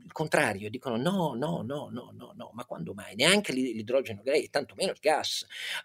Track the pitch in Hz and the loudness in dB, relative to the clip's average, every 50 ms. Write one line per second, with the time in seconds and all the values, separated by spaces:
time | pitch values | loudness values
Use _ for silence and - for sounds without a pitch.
0 | - 180 - - 160 156 - 165 147 117 107 95 104 107 107 - - 135 117 113 | -20 -8 -4 -4 0 2 4 4 4 4 2 -2 -4 -6 -8 -6 -4 -2 0 2
1 | 127 175 196 196 170 151 123 113 139 156 170 127 110 113 143 147 127 104 110 123 | 2 2 2 2 2 0 0 -2 -2 -2 -2 -2 -4 -4 -6 -6 -6 -8 -10 -10
2 | 120 107 104 110 120 123 - 101 120 - - 113 120 - - - - 107 98 101 | -12 -12 -16 -16 -16 -16 -14 -14 -16 -12 -12 -14 -12 -10 -10 -8 -8 -8 -8 -10
3 | 95 92 95 104 127 165 190 208 196 - 135 127 127 131 110 110 110 107 123 135 | -12 -6 0 4 6 8 8 6 6 2 0 0 0 0 -2 -4 -2 0 0 0
4 | 127 - 110 101 - 131 143 151 - - - 147 139 - - 104 180 190 - - | 0 0 -6 -6 -2 0 2 2 2 0 -2 -2 -2 -4 -4 -2 -2 -2 -2 0
5 | - 147 156 127 - - - - - - - - - - - - | 2 4 4 4 2 0 -4 -4 -6 -8 -10 -10 -8 -6 -6 -2